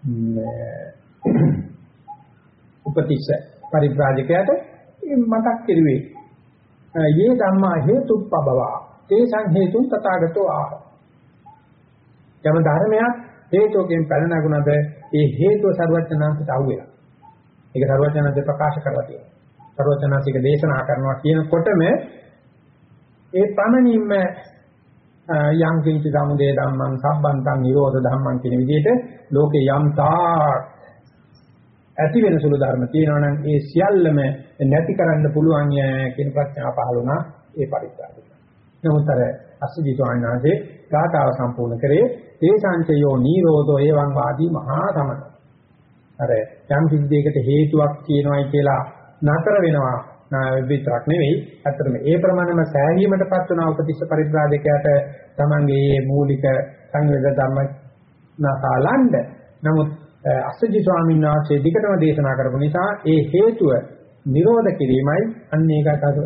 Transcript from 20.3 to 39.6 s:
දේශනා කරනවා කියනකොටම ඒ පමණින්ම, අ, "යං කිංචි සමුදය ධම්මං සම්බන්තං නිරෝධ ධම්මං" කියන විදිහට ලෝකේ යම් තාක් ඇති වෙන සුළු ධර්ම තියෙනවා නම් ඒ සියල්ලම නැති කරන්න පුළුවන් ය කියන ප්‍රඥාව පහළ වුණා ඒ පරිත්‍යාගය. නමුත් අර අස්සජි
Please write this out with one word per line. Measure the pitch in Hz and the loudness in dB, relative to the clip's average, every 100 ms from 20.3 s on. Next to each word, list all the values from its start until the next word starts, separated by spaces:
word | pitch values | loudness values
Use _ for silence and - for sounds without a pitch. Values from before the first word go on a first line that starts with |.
| 127 | 0
දේශනා | 131 147 160 131 | 2 2 0 -2
කරනවා | - 131 135 131 | -2 -2 -2 -2
කියනකොටම | 151 160 151 170 170 185 170 302 - - - _ _ _ _ _ _ _ _ _ _ | 0 0 2 0 2 2 2 0 -4 -18 -20 _ _ _ _ _ _ _ _ _ _
ඒ | 185 208 | 0 0
පමණින්ම, | 202 214 254 247 220 208 202 180 - - - _ _ _ _ _ _ - | 0 2 4 4 2 0 0 -2 -6 -18 -20 _ _ _ _ _ _ -4
අ, | 156 147 160 | 0 2 2
"යං | 160 165 | 2 0
කිංචි | 151 156 151 | 0 0 0
සමුදය | 143 143 143 139 | 0 0 0 0
ධම්මං | 135 135 131 135 131 | 0 -2 -2 -4 -2
සම්බන්තං | 143 151 147 139 139 135 | -2 0 0 -2 -2 -2
නිරෝධ | 127 139 139 127 | 0 2 2 0
ධම්මං" | 127 135 131 127 | 0 -2 -2 -4
කියන | 123 123 | -2 -2
විදිහට | 127 151 165 247 - - - | 0 2 2 0 -2 -14 -4
ලෝකේ | 143 151 147 135 | 0 2 2 2
යම් | 139 147 | 2 0
තාක් | 147 147 170 170 165 147 131 - - - - _ _ _ _ _ _ _ _ _ - | 2 2 2 2 2 0 0 -4 -16 -20 -20 _ _ _ _ _ _ _ _ _ -4
ඇති | 151 233 | 0 2
වෙන | 208 160 | 2 2
සුළු | 147 143 | 2 2
ධර්ම | 135 123 | 0 -2
තියෙනවා | 123 156 156 147 | -2 0 2 2
නම් | 147 147 | 0 0
ඒ | 147 147 | 0 -2
සියල්ලම | 143 165 190 202 165 147 135 139 - - | 0 0 2 4 2 2 0 -4 -12 -4
නැති | 135 147 165 | 0 2 0
කරන්න | 190 160 151 151 | 0 0 2 0
පුළුවන් | 151 160 147 147 | 2 2 2 0
ය | 139 135 131 131 | 0 -2 -2 -4
කියන | 123 143 | -4 -4
ප්‍රඥාව | 143 139 - 135 | -2 -4 -6 -8
පහළ | 120 117 | -4 -4
වුණා | 120 123 160 170 - _ | -2 -2 -2 -6 -14 _
ඒ | - 135 | -8 -6
පරිත්‍යාගය. | - - - - - - _ _ _ _ _ | -6 -8 -14 -20 -20 -20 _ _ _ _ _
නමුත් | 160 151 147 | 0 0 2
අර | 127 120 - - | 0 -2 -4 -14
අස්සජි | - | -12